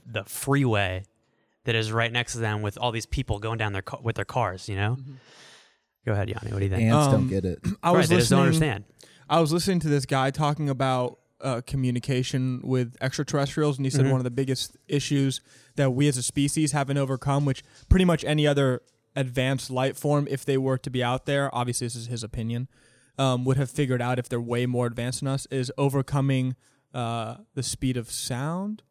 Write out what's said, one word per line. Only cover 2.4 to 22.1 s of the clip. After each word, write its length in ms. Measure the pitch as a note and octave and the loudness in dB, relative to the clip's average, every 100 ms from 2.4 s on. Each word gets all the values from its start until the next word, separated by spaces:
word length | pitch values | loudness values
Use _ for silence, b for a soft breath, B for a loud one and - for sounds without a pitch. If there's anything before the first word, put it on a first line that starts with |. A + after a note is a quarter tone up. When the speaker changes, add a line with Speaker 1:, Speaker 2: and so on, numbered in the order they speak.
| A2+ G#2+ | -2 -2
Speaker 1:
with 160 | G#2 - | -4 -4
all 140 | A#2+ | -4
these 140 | A2+ - | -4 -4
people 340 | - - G#2 | -4 -2 -4
going 180 | A2 A2+ | -4 -4
down 140 | G#2+ | -4
their 100 | G2 | -4
ca-, 180 | - - | -8 -6
with 140 | A2+ A2 | -6 -4
their 80 | G2 | -4
cars, 420 | B2+ G#2 F#2 - | -2 -2 -4 -6
you 80 | G2 | -2
know? 220 | G#2 B2+ | 0 -2
Speaker 2:
Mm-hmm. 140 | C3+ C3 B B B B B B B _ - | -6 -18 B B B B B B B _ -4
Speaker 1:
Go 80 | |
ahead, 160 | G2+ G2+ | -2 -2
Yanni. 220 | G2+ A2 | -6 -6
What 80 | G2+ | -2
do 60 | G2 | 0
you 60 | |
think? 120 | F#2+ | 2
Speaker 3:
Ants 240 | A2+ C3 C#3+ | 4 4 6
Speaker 2:
Um, 40 | |
Speaker 3:
don't 140 | C3+ C3 | 4 2
get 160 | F#2+ F2+ | 0 -2
it. 140 | E2 F3 | -4 -6
Speaker 2:
<clears throat> 120 | G3 | -2
I 80 | E3+ | 2
Speaker 1:
Right, 60 | F3 | 4
Speaker 2:
was 100 | D#3 | 6
Speaker 1:
they 80 | F3 | 4
just 120 | A#2 | 6
don't 180 | F#3 C#3 | 6 6
Speaker 2:
listening, 220 | D#3+ D3+ | 4 2
Speaker 1:
understand. 120 | G#2 - _ b b b | -2 -8 _ b b b
Speaker 2:
I 100 | D#3+ | 2
was 140 | D#3 | 4
listening 260 | E3+ F#3+ F3+ | 2 2 2
to 80 | D#3 | 2
this 160 | C#3+ C3 | 2 2
guy 260 | C3+ C3+ | 0 0
talking 380 | C#3 D3+ D3 C#3+ | 0 0 0 -2
about 500 | C3 C3 B2+ B2 - _ - | 0 0 0 -2 -6 _ -8
uh, 200 | C3+ A#2+ - | -4 -4 -4
communication 960 | C#3 B2+ B2 - B2+ B2+ C3+ B2+ B2 | -2 0 0 0 0 0 0 0 -2
with 320 | B2+ B2+ A#2+ - | 0 0 0 -4
extraterrestrials, 760 | C3 - C#3 D3 C#3 D#3 D3+ C3+ | -4 -4 -2 0 0 0 0 0
and 80 | C3+ | 0
he 40 | |
said 120 | C3 | 2
Speaker 1:
Mm-hmm. 100 | C3+ | 4
Speaker 2:
one 80 | C3 | 2
of 40 | B2 | -2
the 60 | |
biggest 460 | A#2+ C3+ C3 - - - | -2 -2 -2 -6 -12 -4
issues 540 | C#3+ - C#3+ C3+ - _ b b - | -4 0 0 0 -2 _ b b 0
that 160 | C3+ | 0
we 160 | B2+ D3 | 4 2
as 100 | B2+ | 2
a 60 | |
species 480 | - - C#3 D#3+ D3+ | -2 0 0 2 0
haven't 260 | C#3+ C3+ C#3 | 0 0 0
overcome, 480 | C3+ C3 C#3+ C#3 C#3+ | -2 -2 0 2 2
which 180 | C3 - b b | -2 -8 b b
pretty 160 | F#3 F#3 | 6 6
much 180 | D#3+ - | 4 2
any 200 | D3+ D3 | 2 4
other 340 | C#3+ C3+ B2 _ _ _ C#3+ | 4 2 0 _ _ _ -4
advanced 540 | C3 B2 B2+ C3+ - | -4 -2 0 -2 -4
life 260 | B2+ C3 - | -2 -2 0
form, 300 | D3 D3 D3 | 0 2 0
if 160 | C3+ - | -4 0
they 120 | C3+ | 0
were 200 | C3 C3 | 2 -2
to 120 | C#3 | -2
be 140 | B2 | -2
out 220 | A#2+ B2+ - | 0 -2 0
there, 280 | C#3 C#3 | 0 0
obviously 320 | A#2 B2 A#2+ A#2+ | -2 -2 -2 -4
this 100 | A#2+ | -8
is 120 | |
his 160 | A#2 | -8